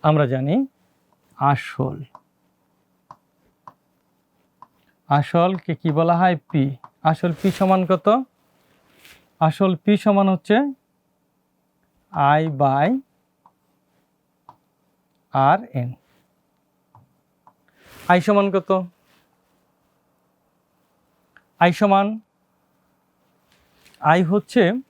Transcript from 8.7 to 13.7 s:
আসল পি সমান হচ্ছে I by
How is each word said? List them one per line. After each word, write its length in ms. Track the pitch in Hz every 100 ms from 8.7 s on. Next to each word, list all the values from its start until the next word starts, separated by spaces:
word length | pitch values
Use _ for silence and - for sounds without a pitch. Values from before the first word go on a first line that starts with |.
| _ _ _ - - _ _
আসল 320 | 160 - 190 175
পি 80 | - 208
সমান 220 | 220 202 196
হচ্ছে 220 | 185 - 208 285 262 _ _ _ _ _ _ _ _ _ _ _ _ _ 160 143 151
I 60 | 160 139
by 280 | 139 135 160 262 - _ _ _ _ _ _